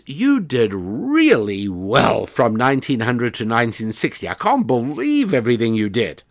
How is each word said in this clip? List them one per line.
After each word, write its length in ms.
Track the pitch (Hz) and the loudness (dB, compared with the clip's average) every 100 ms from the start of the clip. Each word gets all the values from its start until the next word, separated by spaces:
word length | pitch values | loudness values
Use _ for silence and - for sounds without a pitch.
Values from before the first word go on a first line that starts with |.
| - | -12
you 340 | 139 269 269 | -2 2 2
did 340 | 160 123 110 | 0 0 0
really 920 | 98 90 113 247 302 311 160 104 98 101 | 0 -6 -6 0 2 4 4 2 -2 -4
well 580 | 90 95 131 120 107 92 | -4 0 2 2 0 -4
from 300 | - 123 110 | 0 0 2
nineteen 460 | 127 135 - 127 | 2 2 0 -2
hundred 320 | 110 123 120 | 0 0 -2
to 120 | - 110 | -4 -2
nineteen 460 | 113 117 107 110 | 0 0 -2 -6
sixty. 380 | 110 160 - 90 | -4 -4 -6 -10
I 40 | |
can't 320 | 90 208 269 123 | -4 0 0 2
believe 680 | 123 123 151 285 294 220 | 0 -2 -4 0 0 2
everything 420 | 135 117 117 117 110 | 0 2 2 2 0
you 140 | 104 | 0
did. 340 | 107 98 - _ | -2 -4 -6 _